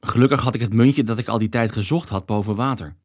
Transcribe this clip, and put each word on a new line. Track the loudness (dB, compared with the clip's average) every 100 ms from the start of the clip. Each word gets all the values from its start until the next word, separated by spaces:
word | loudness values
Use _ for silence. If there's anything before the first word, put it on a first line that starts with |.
Gelukkig | -2 2 4 4
had | 0
ik | -2
het | 0
muntje | 4 4 4
dat | 0 -2
ik | -2
al | -2
die | 0
tijd | 0 -2
gezocht | -2 -2 -2 -2
had | -6 -4
boven | -4 -2 -4
water. | -4 -4 -10 -16